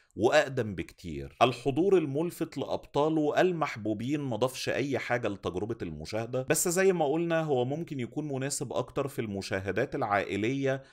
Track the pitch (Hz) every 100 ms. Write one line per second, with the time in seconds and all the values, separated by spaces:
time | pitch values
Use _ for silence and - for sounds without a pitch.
0 | _ 95 120 147 139 131 107 85 82 -
1 | 87 69 69 - 120 120 139 135 196 185
2 | 147 139 170 - 160 139 104 90 - 143
3 | 156 160 147 131 180 165 143 117 107 107
4 | 120 147 135 107 127 - 120 85 143 95
5 | - 123 110 98 92 90 107 117 92 76
6 | 80 110 117 127 131 160 180 175 190 175
7 | 143 160 170 165 156 127 127 151 165 139
8 | 117 151 151 131 135 - 127 - 127 -
9 | 139 - 110 98 - 98 95 92 139 147
10 | 113 101 - 98 110 139 135 135 -